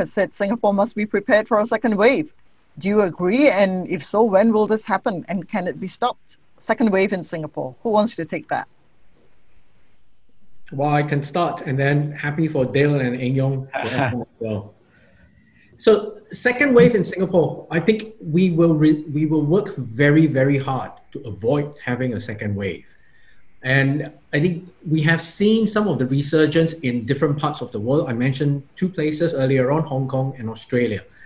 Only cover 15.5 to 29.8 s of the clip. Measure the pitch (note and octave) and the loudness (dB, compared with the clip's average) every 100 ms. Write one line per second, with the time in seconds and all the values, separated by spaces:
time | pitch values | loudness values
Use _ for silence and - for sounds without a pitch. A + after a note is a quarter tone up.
15.5 | _ _ _ - G#3 - - - - B3 | _ _ _ 4 4 2 -10 -16 -6 -4
16.5 | B3 C#4+ A#3+ A#3+ A3+ F3 F#3+ F#3 F3+ D3+ | 0 4 8 8 6 0 -2 0 2 2
17.5 | - - E3 E3 G#3+ - - F3 D#3 F#3 | -2 -4 0 2 0 -4 -12 -2 2 2
18.5 | E3 E3+ D3+ D#3 D3+ - C#3+ D3+ D#3 C#3+ | 4 4 6 4 2 -2 -2 0 0 2
19.5 | F3 - - B2 A2 C#3+ D3+ D#3+ C3 C3+ | 0 0 -6 -8 0 4 6 4 4 2
20.5 | C#3+ C3 C3 G#2 - - - A#2 F#2 A2+ | 0 -2 -6 -8 -14 -18 -16 -12 -6 -2
21.5 | D3 D3 - - B2 B2+ G#2 - A2 A2 | 0 -2 -8 -6 -4 -4 -6 -8 -8 -6
22.5 | G2+ G2 D#2+ - - - - - - - | -4 -4 -8 -14 -20 -20 -20 -20 -20 -20
23.5 | - C3 C3+ C3+ C#3+ D3 - _ D3+ F3 | -10 0 2 2 0 -4 -12 _ -2 0
24.5 | E3 - - E3+ D#3+ D#3 E3 - - G#3 | -2 -8 -16 -4 0 2 2 -2 0 2
25.5 | A3 G#3+ G#3+ G#3 B2+ B2+ C#3 C#3 D#3+ D3+ | 2 2 0 0 0 0 0 0 2 4
26.5 | D#3+ D#3+ - C3 A#2+ A2+ C3+ D3+ C#3+ D3+ | 4 0 0 -4 -4 -2 0 0 0 -4
27.5 | D3 B2 A2 G#2+ D3 E3+ A#2 C3 C3 D3 | -6 -8 -6 -2 0 0 -2 -2 0 -2
28.5 | C#3+ - - F#3 F3 D#3 D#3 E3+ C#3 C3 | -2 -6 -6 -4 -2 -4 0 -2 0 2
29.5 | C3+ B2+ D3+ | 2 2 0